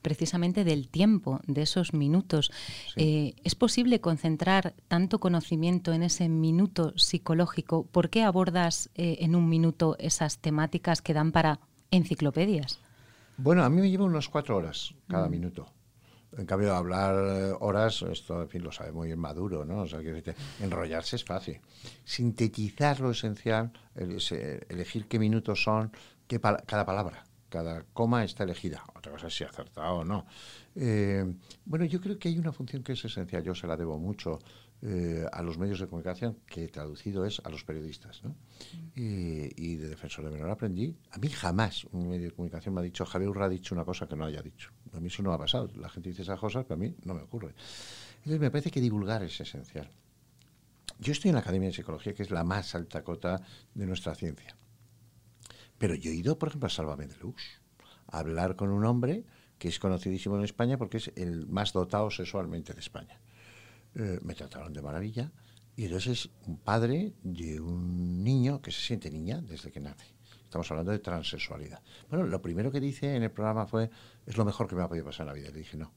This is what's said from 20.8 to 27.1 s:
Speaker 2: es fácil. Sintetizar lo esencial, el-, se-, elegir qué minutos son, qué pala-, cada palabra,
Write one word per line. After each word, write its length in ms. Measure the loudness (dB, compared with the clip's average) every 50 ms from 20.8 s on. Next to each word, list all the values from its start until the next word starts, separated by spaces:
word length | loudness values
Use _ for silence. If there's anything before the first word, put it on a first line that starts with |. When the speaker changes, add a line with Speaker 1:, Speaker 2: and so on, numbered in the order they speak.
| -2 -2 -4 -4 -4 -4 -6
Speaker 2:
es 80 | -6 -4
fácil. 340 | -4 -6 -6 -6 -8 -12 -12 -14 -20 -20 -18 -18 -18 -18 -18 -10
Sintetizar 960 | -8 -4 0 0 0 2 4 2 2 2 0 -4 -4 0 2 2 2 2 2
lo 100 | 0 0
esencial, 640 | 0 0 -2 -4 -4 -2 0 2 2 2 2 -2 -6 -12 -20 -18 -10
el-, 260 | -6 -6 -4 -4 -4
se-, 440 | -4 -4 -2 -4 -4 -6 -8 -8 -10 -10
elegir 380 | -8 -6 -6 -4 -6 -6 -4
qué 120 | 0 2 2
minutos 420 | 4 4 4 2 2 0 0 0
son, 300 | 2 2 2 2 2 -2 -6 -12 -20 -20 -20 _ _
qué 120 | _ -4 2
pala-, 240 | 4 4 4 4 0
cada 200 | -2 0 0 2
palabra, 400 | 2 0 -2 -2 -4